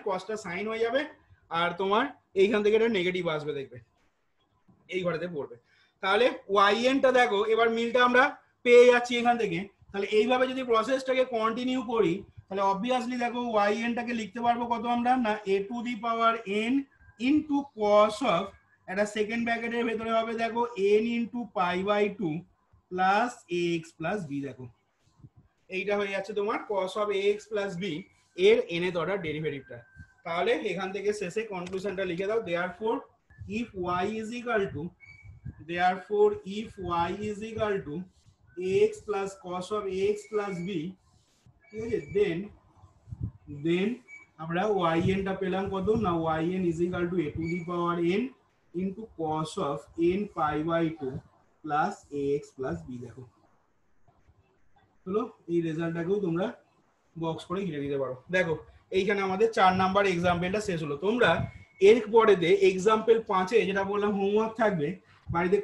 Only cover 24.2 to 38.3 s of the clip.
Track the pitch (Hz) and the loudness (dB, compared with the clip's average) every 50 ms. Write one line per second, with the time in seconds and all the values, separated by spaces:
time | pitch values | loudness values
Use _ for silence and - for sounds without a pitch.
24.2 | 175 139 143 143 139 135 127 - 127 123 - _ _ _ _ _ _ _ _ _ | -6 -8 -8 -8 -8 -8 -10 -14 -16 -18 -18 _ _ _ _ _ _ _ _ _
25.2 | - - _ - _ _ _ _ _ - 185 185 196 196 202 202 202 196 196 196 | -20 -20 _ -20 _ _ _ _ _ -8 -8 -6 -2 -2 0 0 -2 -2 -4 -4
26.2 | 190 - 208 202 202 208 247 302 - - 208 190 185 185 - 220 208 208 202 190 | -6 -4 -4 -4 -2 -2 -2 -4 -4 -4 -2 -2 -2 -2 -2 -2 -2 -2 -2 0
27.2 | 196 202 208 208 - - 233 202 196 196 180 170 190 202 151 156 190 - _ _ | 0 0 0 0 -4 -6 -6 -4 -4 -4 -6 -6 -6 -6 -6 -8 -10 -14 _ _
28.2 | _ _ _ 170 180 202 226 247 233 - 170 170 175 185 170 175 160 170 196 202 | _ _ _ 2 4 6 6 6 4 0 -4 -2 -2 -2 -2 -2 -2 -2 -4 -4
29.2 | 170 156 147 151 156 151 139 139 131 - 123 117 - _ _ - - - _ _ | -4 -6 -6 -4 -6 -6 -6 -8 -10 -14 -18 -18 -18 _ _ -20 -20 -20 _ _
30.2 | _ 170 165 175 185 220 247 311 - 208 175 175 190 185 196 202 190 208 208 208 | _ -6 -2 0 2 2 0 0 0 -4 -4 -4 -6 -6 -6 -4 -2 -2 -2 -2
31.2 | - 175 - 220 226 220 196 180 175 180 190 190 185 202 190 180 196 185 170 170 | -6 -6 -6 -6 -6 -6 -8 -8 -8 -8 -8 -6 -6 -6 -4 -4 -4 -4 -4 -4
32.2 | 196 196 220 233 214 175 170 170 180 180 - - 214 220 240 277 - - _ _ | -4 -2 -2 -2 -2 -2 -2 -2 -2 -4 -6 -6 -4 -4 -4 -4 -6 -12 _ _
33.2 | _ _ - - - 180 196 220 240 226 - 190 175 175 175 180 185 208 220 220 | _ _ -20 -18 -14 -8 -6 -6 -6 -8 -8 -8 -4 -4 -2 -2 -2 -4 -4 -6
34.2 | 220 214 240 247 233 240 233 214 196 - - 143 156 175 - _ - - - - | -8 -8 -10 -10 -6 -4 -2 -2 -2 -2 -4 -8 -10 -10 -12 _ -20 -20 -20 -20
35.2 | - - - - - - - - - 156 170 175 180 185 185 190 - - 208 208 | -20 -20 -20 -16 -16 -16 -16 -16 -12 -10 -4 0 0 0 0 0 -4 -4 2 4
36.2 | 208 214 208 208 - 190 196 214 226 - - - 185 170 170 170 170 180 190 208 | 4 4 2 0 -6 -10 -10 -8 -10 -10 -12 -10 -6 -4 -2 -2 -2 -2 -4 -6
37.2 | 208 214 208 196 214 220 220 220 220 208 202 196 156 143 147 170 185 - _ _ | -6 -8 -8 -8 -10 -10 -6 -4 -2 -2 -2 -4 -4 -6 -8 -10 -10 -12 _ _
38.2 | _ - | _ -20